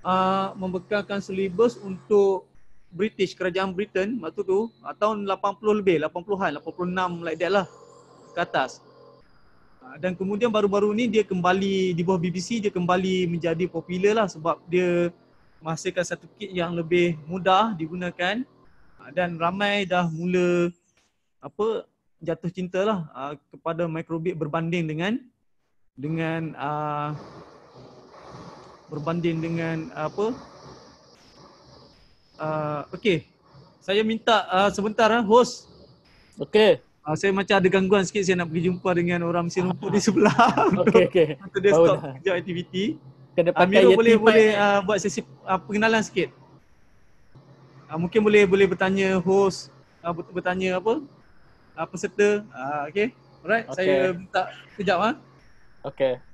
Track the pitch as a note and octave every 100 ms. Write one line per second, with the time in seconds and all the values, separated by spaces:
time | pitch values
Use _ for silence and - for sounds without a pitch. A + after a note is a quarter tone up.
0 | F3+ F#3 F#3+ F#3+ F#3+ G3 F#3 F3+ - G#3
1 | G3+ G3+ F#3+ F#3+ F#3+ F3 A#3+ - G3 F#3
2 | - G#3 G3 F#3 - - - - - E3+
3 | G#3+ - F3+ - F#3 F3+ F#3+ F3+ G#3 F#3+
4 | G3+ B3 D#3+ G#3 F#3+ F#3+ A3+ _ C#3+ D3+
5 | G#3 G#3 G3+ F#3+ G3+ G3 G#3+ G#3+ F#3+ D#3+
6 | D#3 F3 F3+ F#3+ F#3 D3 E3 D#3+ F3+ F#3
7 | F3+ E3+ E3 D#3+ E3+ G3 F3+ - - -
8 | - - - E3+ F3 D#3+ C3 - - -
9 | - - _ _ _ _ _ _ C3 C#3+
10 | F3+ F3+ F#3+ G3+ A#3 G#3+ G3+ G3+ G#3 G#3
11 | B3 G#3+ G#3 F#3 F3 F#3+ G3 F#3+ F#3 E3+
12 | F3+ F#3+ F3 F3+ F3+ A#3 G3+ F#3 F3 F#3
13 | F#3+ F#3 F3 E3+ E3 E3 F3+ E3 D#3+ F3+
14 | G3 A3 G3+ D#3+ D#3+ D3 - F3+ F3+ F3
15 | F3 - _ _ _ _ D#3+ D#3+ F#3 F3+
16 | E3+ E3+ E3+ _ G3 F3+ E3+ E3+ E3 F3
17 | F3 D#3 D3+ F#3 F3+ F#3 A3+ F3+ D#3+ F3+
18 | F3+ F3 F3+ A3 C4 _ - - - -
19 | - D3 F3 E3 E3+ F#3+ G3+ G3+ F#3 F3+
20 | E3+ D#3+ F3+ F3+ F3+ F3 F3 - _ _
21 | _ _ _ _ C#3 - A3 G3+ - _
22 | _ _ D#3+ E3 F3 F#3 F3+ F3+ G#3 G3+
23 | D3+ B2 C#3 D3 _ - D#3+ E3 E3+ D#3+
24 | E3 E3 E3 E3+ D#3 E3 E3 F3+ D#3+ D#3
25 | F#3 B3 - _ _ _ _ _ _ -
26 | C#3+ D#3+ D#3+ E3 D#3+ - C#3 D3+ D3+ D3
27 | D3 D3 - - - - - - - -
28 | - - - - - - - - - D3+
29 | D3+ E3+ E3+ D#3+ E3 E3 E3 D#3+ D#3+ -
30 | D#3 - A3 B3+ - - - - - -
31 | _ - _ - - - - - - _
32 | _ _ _ - D#3 D#3 D3+ D3 - F3+
33 | A3+ D#3+ - _ _ - - _ - G3+
34 | A3 A3+ - G#3+ E3 F#3 G3+ F#3+ G3+ G#3+
35 | A3 A#3 G3+ A#3 A#3 - - - - _
36 | _ _ _ - - G#3+ G#3+ C#3+ _ _
37 | - D#3 G3 G3 G3 G3 F#3 G3 F#3+ G3+
38 | F3+ G#3 F#3 F3+ E3 E3 F3 F3+ F#3+ F3
39 | F3 F3 E3+ E3+ E3+ F#3 F3+ F3+ G3+ G3+
40 | - F#3 G#3 - A#3 - G#4 F3+ F#3+ F#3
41 | F3 F3+ D3+ C#3+ F#3+ G3 G3 E3 E3+ D#3
42 | C#3+ C3 F3 F3+ F3+ F3 E3+ F#3 G#3+ D#4+
43 | - - - - E3+ D#3+ F3+ G3 F#3+ F#3+
44 | A#3 A3 A3 A3 G#3+ G3+ G3+ G3+ F#3+ G3+
45 | G3 - - - G3 F#3+ - G#3 A3 A3+
46 | - - D#3 - - - _ _ _ _
47 | - _ - - - - - - - D#3+
48 | F3 A3 G#3 G#3 G3+ G3 G3 F#3 F#3+ G3
49 | F#3+ F#3+ F3+ G3 G3 F#3 - - _ _
50 | E3+ E3+ F3 F3+ F3+ F#3 F#3 F3+ G3+ D4
51 | C#4+ - - - - _ _ - E3 F3
52 | G3 - G#3 G#3 G#3 - C3+ D3 D3 F#3+
53 | A3+ - - _ E3 A3+ A3+ C#3 F#3 F#3
54 | F#3 F3 F#3 F#3 F#3+ - - - F#3+ F3+
55 | G#3+ D#4 - - - - - - C#3 -
56 | C3+ B2 -